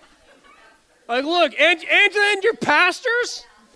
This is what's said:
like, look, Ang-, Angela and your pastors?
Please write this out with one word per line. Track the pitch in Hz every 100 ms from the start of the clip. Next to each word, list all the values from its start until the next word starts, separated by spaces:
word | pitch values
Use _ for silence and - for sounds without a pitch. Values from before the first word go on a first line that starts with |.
| _ _ _ _ _ _ _ _ _ _ -
like, | 240
look, | 285 349 302 208
Ang-, | 311 349 330
Angela | 339 403 403 403
and | 403
your | 427
pastors? | - - 302 359 330 494 480 466 - - _ _